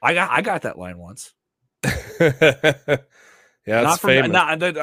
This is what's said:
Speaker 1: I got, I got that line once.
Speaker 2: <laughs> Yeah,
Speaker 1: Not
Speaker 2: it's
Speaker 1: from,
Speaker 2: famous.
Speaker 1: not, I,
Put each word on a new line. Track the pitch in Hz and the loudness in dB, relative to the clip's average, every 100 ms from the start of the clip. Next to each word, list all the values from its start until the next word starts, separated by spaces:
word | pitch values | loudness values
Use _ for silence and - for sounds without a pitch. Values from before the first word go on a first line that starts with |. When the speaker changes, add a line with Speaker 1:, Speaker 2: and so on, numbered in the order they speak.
Speaker 1:
I | 127 | -2
got, | 175 185 | 0 0
I | 127 | -2
got | - 95 | -2 -4
that | 107 - | -6 -10
line | 90 87 | -12 -14
once. | 87 104 - _ _ _ _ _ | -18 -18 -20 _ _ _ _ _
Speaker 2:
<laughs> | - - - - 165 135 156 - 156 135 - 139 - _ _ _ _ _ - | -6 -6 -6 0 0 4 2 4 0 -2 -2 -4 -4 _ _ _ _ _ -4
Yeah, | 110 | 0
Speaker 1:
Not | 151 | 2
Speaker 2:
it's | 170 | 2
Speaker 1:
from, | - | 2
Speaker 2:
famous. | 131 123 | 2 4
Speaker 1:
not, | 180 156 160 | 2 0 -2
I, | 180 151 | -2 -2